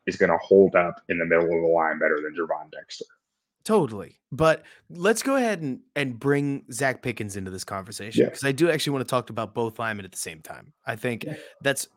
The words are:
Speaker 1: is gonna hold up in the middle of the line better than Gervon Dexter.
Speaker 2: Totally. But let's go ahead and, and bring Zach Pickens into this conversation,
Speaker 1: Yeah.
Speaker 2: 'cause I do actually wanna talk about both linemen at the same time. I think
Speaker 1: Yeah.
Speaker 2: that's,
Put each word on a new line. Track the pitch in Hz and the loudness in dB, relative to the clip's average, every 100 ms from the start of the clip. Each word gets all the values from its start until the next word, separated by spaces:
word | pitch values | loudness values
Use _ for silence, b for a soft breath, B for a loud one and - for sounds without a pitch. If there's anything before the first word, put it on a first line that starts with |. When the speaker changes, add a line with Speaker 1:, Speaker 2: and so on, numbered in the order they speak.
| - | -8
Speaker 1:
is | - | 2
gonna | 92 82 | 2 2
hold | - 98 95 92 | 6 8 8 6
up | 87 - - | 2 -4 -6
in | 87 | -4
the | 82 | 2
middle | 82 82 | 4 4
of | 85 | 2
the | 82 | 2
line | 82 80 78 | 4 2 0
better | 78 76 | 0 0
than | 76 78 | -4 -6
Gervon | 80 78 78 | -4 -6 -8
Dexter. | - - - - _ _ _ _ _ | -18 -16 -16 -16 _ _ _ _ _
Speaker 2:
Totally. | - 214 139 104 90 - _ | 0 2 2 -4 -14 -18 _
But | 131 160 156 b b - | 2 4 2 b b -20
let's | 165 185 226 | -2 0 0
go | 269 269 | 0 0
ahead | 233 196 | 0 -2
and, | 147 123 - 147 | -4 -6 -6 -4
and | 139 113 | -4 -2
bring | 139 143 143 139 - | 0 2 0 -4 -8
Zach | 123 135 123 | -2 -2 -2
Pickens | 131 110 107 98 | -6 -6 -8 -8
into | 95 | -10
this | 92 - | -10 -8
conversation, | 98 92 - 101 113 | -8 -8 -12 -2 2
Speaker 1:
Yeah. | 117 | 2
Speaker 2:
'cause | - 135 | 0 -2
I | |
do | 135 170 | 2 2
actually | 156 - | 2 -2
wanna | 139 123 | -2 0
talk | 127 - | -2 -2
about | 113 110 | -6 -6
both | 120 113 110 | -4 -4 -4
linemen | 113 104 92 | -6 -6 -10
at | |
the | - | -10
same | - 82 | -12 -12
time. | - 64 - _ - | -16 -18 -20 _ -10
I | 117 | -6
think | 123 117 151 | -4 -4 -8
Speaker 1:
Yeah. | 156 B - | -12 B -4
Speaker 2:
that's, | 135 135 - | -2 -2 -6